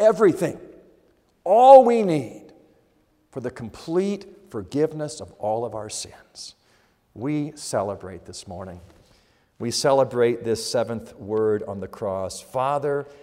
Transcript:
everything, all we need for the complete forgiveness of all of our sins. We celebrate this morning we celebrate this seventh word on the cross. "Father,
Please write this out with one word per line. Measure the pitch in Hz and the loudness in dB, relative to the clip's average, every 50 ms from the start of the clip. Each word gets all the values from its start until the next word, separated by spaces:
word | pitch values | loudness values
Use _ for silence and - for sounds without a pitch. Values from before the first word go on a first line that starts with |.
everything, | 208 220 220 220 226 185 - - 180 147 - - - - - - - _ _ _ _ _ _ _ _ _ _ _ - | 2 2 4 6 4 4 4 2 -2 -4 -6 -8 -16 -20 -20 -20 -20 _ _ _ _ _ _ _ _ _ _ _ 0
all | 175 196 233 254 262 277 262 254 | 2 4 8 10 12 12 12 10
we | 233 240 233 | 8 4 2
need | 214 185 160 147 123 104 - - - - - - _ _ _ _ _ _ _ _ _ _ _ _ _ _ | 2 0 0 -2 -2 -6 -12 -18 -20 -20 -20 -20 _ _ _ _ _ _ _ _ _ _ _ _ _ _
for | - 139 | -12 -10
the | 120 - | -8 -8
complete | - - 123 107 - - - - 165 180 196 202 202 196 - - - - - - | -8 -10 -12 -14 -14 -14 -10 -4 -2 -2 0 -2 -4 -6 -10 -14 -20 -20 -20 -14
forgiveness | - 113 95 87 - 143 151 151 151 151 151 143 - - | -12 -12 -10 -6 -2 -2 -2 -2 -2 -6 -10 -10 -10 -12
of | 95 87 - - | -16 -18 -12 -8
all | - 107 107 117 120 | -4 -4 -4 -4 -4
of | 113 101 | -6 -8
our | 110 107 107 | -10 -12 -10
sins. | - - - 98 - - - _ _ - - - - _ _ _ _ _ _ _ _ _ _ _ - | -12 -12 -12 -14 -18 -20 -20 _ _ -20 -20 -20 -20 _ _ _ _ _ _ _ _ _ _ _ -16
We | 98 110 143 151 151 147 151 151 | -10 -8 -6 -6 -6 -6 -8 -10
celebrate | - - - - 113 98 101 98 95 - 92 92 85 - | -14 -10 -6 -4 -4 -4 -4 -6 -10 -12 -16 -16 -16 -18
this | - 90 - - 101 | -18 -18 -18 -16 -16
morning | 90 87 95 95 87 90 - - - _ _ _ _ _ _ _ _ _ _ _ _ - | -14 -14 -14 -14 -16 -18 -20 -20 -20 _ _ _ _ _ _ _ _ _ _ _ _ -10
we | 110 120 | -8 -6
celebrate | 117 - - 147 135 135 131 123 123 120 120 120 120 117 - | -4 -2 0 2 4 4 2 2 2 2 2 2 0 -2 -2
this | 117 110 - - | -4 -4 -4 -4
seventh | - - 123 113 110 117 110 107 - - | -4 -2 -2 -2 -2 -6 -8 -12 -14 -18
word | - 139 98 107 107 110 107 107 104 - | -16 -10 -4 -2 0 0 0 0 -2 -4
on | - 101 98 | -8 -10 -10
the | 95 95 | -12 -12
cross. | - - - 98 95 95 95 90 - - | -12 -8 -8 -6 -6 -6 -6 -8 -10 -12
"Father, | - - - 127 131 135 147 143 135 147 139 143 139 - - - | -14 -8 -6 -4 -2 -2 -2 -2 -2 -4 -4 -4 -6 -10 -16 -20